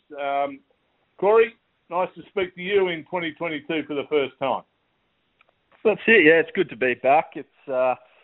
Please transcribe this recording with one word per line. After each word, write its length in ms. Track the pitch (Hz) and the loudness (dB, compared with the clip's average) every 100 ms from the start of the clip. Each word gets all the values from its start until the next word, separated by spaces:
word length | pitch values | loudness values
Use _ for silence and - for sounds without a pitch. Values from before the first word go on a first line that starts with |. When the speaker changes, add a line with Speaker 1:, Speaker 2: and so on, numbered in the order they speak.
| _ 143 | _ -10
Speaker 1:
Um, 380 | 139 139 143 139 _ _ _ _ _ - | -6 -4 -4 -8 _ _ _ _ _ -4
Corey, 380 | 190 220 226 - _ _ _ | 2 4 2 -2 _ _ _
nice 200 | 175 180 | -4 -4
to 80 | - - | -8 -10
speak 240 | 202 185 | -6 -6
to 80 | 175 | -8
you 280 | 180 202 185 | -2 0 0
in 140 | 165 143 | -2 -8
twenty 260 | 180 165 | -8 -8
twenty-two 520 | 156 170 151 - 160 143 | -8 -8 -8 -6 -6 -4
for 80 | 147 | -8
the 100 | - | -2
first 260 | 151 131 - | -2 -2 -4
time. 240 | 139 104 - _ _ _ _ _ _ _ _ _ _ _ | -4 -4 -8 _ _ _ _ _ _ _ _ _ _ _
Speaker 2:
That's 160 | 220 202 - | -2 0 4
it, 180 | 226 | 6
yeah, 100 | 156 | 6
it's 180 | 165 156 | 6 2
good 160 | - 160 | -2 -4
to 60 | 120 | -2
be 180 | 127 | -2
back. 380 | 117 127 147 - | 0 2 2 0
It's, 340 | 156 131 _ - | -10 -18 _ -8
uh, 280 | 127 127 127 _ _ | -2 -2 -2 _ _